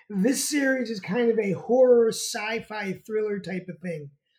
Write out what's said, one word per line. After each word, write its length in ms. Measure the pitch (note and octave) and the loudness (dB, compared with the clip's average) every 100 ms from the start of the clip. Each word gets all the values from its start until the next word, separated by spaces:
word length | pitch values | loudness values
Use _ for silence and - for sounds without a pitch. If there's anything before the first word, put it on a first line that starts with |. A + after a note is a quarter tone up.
| - | -8
This 380 | G3+ G#3+ C4 - | 0 2 2 -2
series 420 | D4 C4+ C4 A3 | 0 0 0 -2
is 120 | G#3+ | -6
kind 280 | F3 A3 A#3 | -4 0 2
of 80 | A3 | 2
a 140 | G3+ | 0
horror, 580 | F3 - B3 B3+ A#3+ A3+ | -2 2 4 6 6 4
sci-fi 920 | - - A3 G#3 A3+ A3 G#3+ G3 F#3 - | 0 -6 -6 -4 -6 -6 -8 -6 -8 -6
thriller 340 | G#3+ G#3+ G3+ | -4 -4 -4
type 260 | E3+ F#3 F#3 | -6 -10 -10
of 100 | E3 | -12
thing. 300 | F3+ D#3+ C#3+ _ _ | -10 -10 -12 _ _